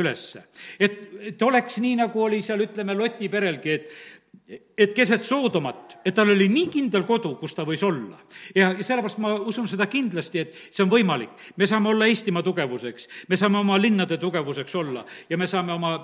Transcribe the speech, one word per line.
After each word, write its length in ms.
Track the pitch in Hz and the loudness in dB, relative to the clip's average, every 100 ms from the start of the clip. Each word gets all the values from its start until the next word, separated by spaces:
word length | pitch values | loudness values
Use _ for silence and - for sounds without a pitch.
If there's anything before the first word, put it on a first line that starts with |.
ülesse. 420 | 170 120 - 107 - - - - | 2 -2 -8 -16 -20 -20 -18 0
Et, 200 | 202 202 - 190 208 | 0 0 -12 -14 -12
et 100 | 170 | 0
oleks 380 | 220 247 240 - | 2 4 2 -2
nii, 160 | 247 240 | 0 0
nagu 240 | 226 220 220 | 0 0 0
oli 160 | 214 | 0
seal, 240 | 208 214 220 | -2 -2 -2
ütleme, 300 | 214 202 196 | -4 -4 -2
Loti 300 | 226 233 196 | -2 -4 -4
perelgi, 460 | 202 196 143 156 151 | 0 0 -2 -2 -4
et 400 | - - - - _ - _ | -4 -18 -20 -20 _ -20 _
et 440 | - - - 202 208 | -20 -12 2 2 4
keset 260 | 240 226 | 2 2
Soodomat, 760 | 226 277 247 170 139 - - - - | 2 0 2 0 -2 -6 -14 -6 -2
et 100 | 190 | 2
tal 160 | 208 | 4
oli 140 | 202 196 | 6 6
nii 180 | 254 349 | 4 2
kindel 300 | 294 269 190 180 | 0 0 0 0
kodu, 300 | 233 175 135 | 0 0 -6
kus 160 | 156 | -8
ta 120 | - 156 | -8 -4
võis 160 | 160 202 | -2 0
olla. 320 | 156 104 85 - - - 190 | -2 -6 -14 -20 -20 -4 2
Ja, 160 | 185 | 2
ja 120 | 185 208 | 2 -2
sellepärast 340 | 254 208 - | -2 -2 -2
ma 140 | 214 214 214 | -2 -2 -2
usun 160 | 240 220 | -4 -4
seda 160 | 190 202 | -2 -2
kindlasti, 500 | 269 254 175 - 170 | 0 -2 -4 -4 -6
et 160 | 156 - | -6 -10
see 240 | - - 190 | -10 0 4
on 40 | |
võimalik. 400 | 226 190 143 110 - - - | 4 4 0 -4 -12 -16 -2
Me 80 | 196 | 0
saame 220 | 220 208 | 2 2
olla 160 | 220 220 | 4 4
Eestimaa 320 | 226 214 175 170 | 2 0 -2 0
tugevuseks, 640 | 175 139 123 120 113 - - - | -2 -2 -4 -8 -10 -16 -18 -2
me 80 | 180 | 2
saame 220 | 202 202 | 4 4
oma 160 | 202 196 | 4 4
linnade 360 | 220 208 175 165 | 4 2 2 0
tugevuseks 580 | 175 170 139 139 131 180 | -2 -2 -2 -6 -6 -6
olla 260 | 156 127 110 - - | -4 -6 -10 -18 -6
ja 80 | 170 | -2
me 100 | 180 | 0
saame 280 | 190 175 170 | 0 -2 -2
oma 180 | 165 160 | -2 -4